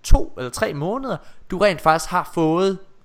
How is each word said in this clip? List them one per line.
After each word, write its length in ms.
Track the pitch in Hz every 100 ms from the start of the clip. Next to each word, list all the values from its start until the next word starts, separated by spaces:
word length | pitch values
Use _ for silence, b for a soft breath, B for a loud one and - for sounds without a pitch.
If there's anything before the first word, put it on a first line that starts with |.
to 320 | - 269 - -
eller 120 | 123
tre 240 | - 220
måneder, 420 | 143 165 254 269 165 b b -
du 80 | 180
rent 220 | 208 160
faktisk 300 | 160 160 -
har 200 | 180 151
fået 440 | - 160 165 196 190 - -